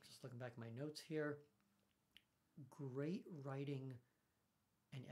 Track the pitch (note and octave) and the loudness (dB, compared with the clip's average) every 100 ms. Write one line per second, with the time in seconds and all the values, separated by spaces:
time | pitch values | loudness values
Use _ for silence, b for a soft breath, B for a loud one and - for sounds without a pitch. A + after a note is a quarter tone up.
0 | - - B2+ A#2+ B2 B2 A2+ A#2 D3+ D3+ | -12 -8 -6 -2 -2 -2 -4 0 0 -2
1 | - D#3 D3 D3 - _ _ _ _ _ | 2 4 4 2 -4 _ _ _ _ _
2 | _ - _ _ _ - B2+ - C#3 C3 | _ -20 _ _ _ -12 -10 -2 0 4
3 | D3 F#3+ - D#3+ C#3 C3+ C#3+ C#3 C3+ B2 | 4 2 0 -4 0 2 2 2 2 -4
4 | b b b b b _ _ _ - C3+ | b b b b b _ _ _ -8 -6
5 | C3 | -4